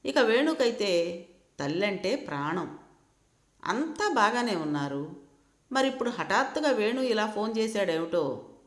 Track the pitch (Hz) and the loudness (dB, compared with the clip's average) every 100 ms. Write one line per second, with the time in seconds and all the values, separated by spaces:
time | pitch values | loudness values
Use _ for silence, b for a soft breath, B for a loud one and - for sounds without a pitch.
0 | 269 277 226 233 311 311 240 220 202 175 | 0 2 4 4 2 2 0 2 2 2
1 | 170 175 - - _ - 143 165 202 190 | 0 -4 -14 -20 _ -6 -4 0 -2 0
2 | 185 285 - 143 147 175 - - - _ | -2 -2 -4 -4 -2 -4 -6 -10 -20 _
3 | _ _ _ _ _ _ - 220 320 - | _ _ _ _ _ _ -4 -2 -2 0
4 | 415 269 208 240 240 180 156 147 143 139 | 2 4 4 4 0 -2 -2 -2 -2 -4
5 | 156 - - b b b _ 269 269 262 | -8 -12 -20 b b b _ 0 0 0
6 | 240 - - 202 262 320 302 214 214 254 | -4 -4 0 0 2 0 2 2 0 0
7 | 254 214 220 208 220 220 220 220 185 165 | 0 0 0 -2 -2 0 0 0 0 0
8 | 165 170 143 - - - | 0 0 0 -4 -12 -20